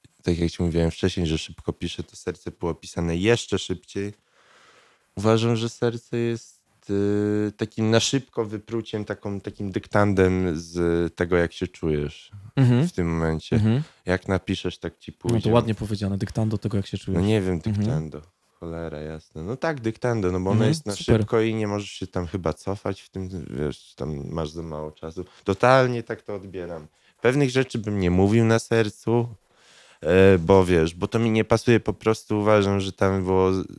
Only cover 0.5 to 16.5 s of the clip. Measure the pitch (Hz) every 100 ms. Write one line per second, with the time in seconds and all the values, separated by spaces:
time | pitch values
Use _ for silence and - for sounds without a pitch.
0.5 | - 87 82 82 - 95 - 85 78 -
1.5 | 87 - - 85 - 82 - - 87 -
2.5 | - 85 80 - - 85 85 101 117 -
3.5 | 98 - 90 - 101 101 104 _ _ _
4.5 | _ _ _ _ _ _ - 107 113 117
5.5 | 117 117 - 120 117 - 120 117 117 -
6.5 | _ _ _ - 101 101 104 104 104 107
7.5 | 101 110 - 110 113 - 135 - - 107
8.5 | 107 - 113 110 110 104 101 104 98 104
9.5 | - 101 92 - 104 101 95 92 92 92
10.5 | 80 85 87 85 85 85 - 87 87 85
11.5 | - 90 - 82 73 73 - - - -
12.5 | - 127 120 170 - 85 82 80 80 -
13.5 | 117 107 120 156 _ - 92 - 95 -
14.5 | 95 90 - 85 - - - - 113 107
15.5 | 117 117 107 107 104 101 98 98 - 110